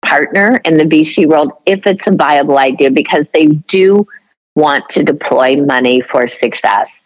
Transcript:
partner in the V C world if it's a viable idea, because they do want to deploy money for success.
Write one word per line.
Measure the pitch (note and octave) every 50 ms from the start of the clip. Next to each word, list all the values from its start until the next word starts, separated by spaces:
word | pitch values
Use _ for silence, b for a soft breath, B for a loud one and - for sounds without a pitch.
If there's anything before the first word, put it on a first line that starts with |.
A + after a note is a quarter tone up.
| -
partner | - D#3+ C#3+ D3 - - F#3+ G3+ G#3 B3+ - -
in | E3 E3
the | D#3 D#3
V | D#3+ D#3 D#3 D#3
C | D#3 - - -
world | D3+ D#3+ D3+ D3+ C3+ - - _
if | - G3 G3 -
it's | G3+ F#3+ G3 -
a | -
viable | G3 D#3 D3+ C#3+ D3 C#3+ C#3+ D3+ C#3+ C#3
idea, | C3+ C3+ C3 C3+ D3 C3+
because | C3 D3+ C#3 - - D#3+ D3+ - -
they | D#3+ D#3
do | D3+ D3+ D#3 D3+ - G3+ F#3+ F#3 F#3+ G3 G#3 G#3 B B B B B B B _ _ _
want | - D3+ D3+ C#3+ C3+ - -
to | - D3 C#3+
deploy | D3 C#3+ D3 - - A#2 C3 C3 B2+ C3+
money | C#3+ C#3+ C#3 C3+ B2+ B2 B2+ B2 B2+ B2
for | - - C#3 B2
success. | A#2 - - - A#2 - - - - - G3+ G3 - - - _